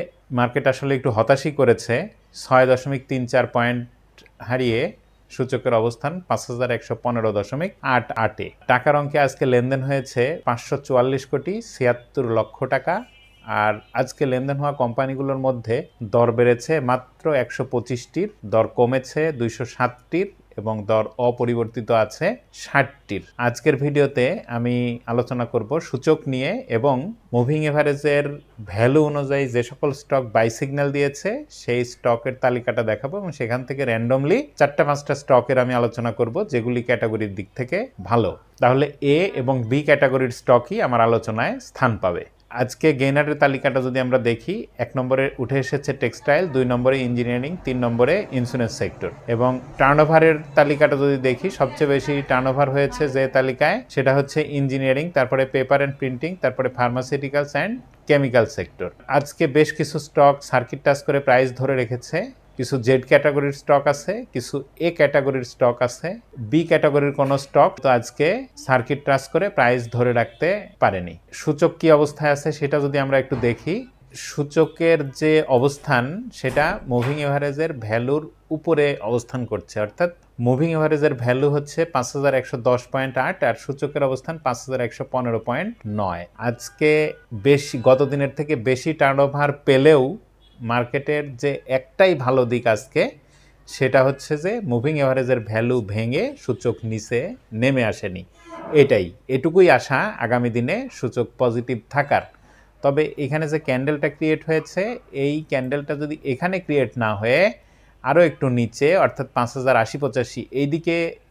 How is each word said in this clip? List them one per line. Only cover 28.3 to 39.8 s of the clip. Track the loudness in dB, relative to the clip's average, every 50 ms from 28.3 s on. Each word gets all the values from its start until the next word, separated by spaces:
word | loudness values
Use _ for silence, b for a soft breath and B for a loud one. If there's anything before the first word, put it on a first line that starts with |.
| -6 -12 -16 _ _ -18 -14 -8
ভ্যালু | -2 2 2 4 4 4 4 2
অনুযায়ী | 0 -2 -2 0 0 0 0 0 0
যে | -2 -2 -4
সকল | -4 -4 -2 -2 -2 -4
স্টক | -4 -2 -2 -2 0 0 2
বাই | 2 2 2 0
সিগন্যাল | -4 -6 -4 -2 -2 -2 0 0
দিয়েছে, | 0 0 -2 -2 -4 -6 -6 -6 -6 -8 -12 -20 -10
সেই | -4 -2 -2 -2 -2 -4
স্টকের | -6 -4 0 0 0 0 -2 -6 -4 -2 0
তালিকাটা | 0 0 0 -2 -2 -2 -2 0 -2
দেখাবো | -2 -4 -4 -8 -8 -8
এবং | -8 -8 -8 -6
সেখান | -6 -4 -4 -4 -6 -6
থেকে | -6 -4 -2
র্যান্ডমলি | -2 -2 0 0 0 0 2 2 2 0 0 -2 -2 _ 0
চারটা | 0 2 2 0 0 0
পাঁচটা | 0 -2 -2 -4 -6 -4
স্টকের | 0 2 2 2 4 2 2 2 2
আমি | 2 0 0
আলোচনা | 0 0 -2 -2 -4 -4 -2 -2
করব, | -2 -2 -2 -4 -4 -2
যেগুলি | -2 -2 -2 -2 -2 -2 0 0
ক্যাটাগরির | 0 0 0 -2 -2 -2 -4 -4 -6 -8
দিক | -12 -10 -8 -8
থেকে | -6 -4 -4 -4 -6 -6 _ -12 -6 -2
ভালো। | 0 0 0 0 -4 -8 -14 _ _ 2
তাহলে | 2 4 4 4 2 0 -2 -2 0 2 2
এ | 2 2 0 -2 -4
এবং | -2 -2 -2 -2 0 0
বি | 0 0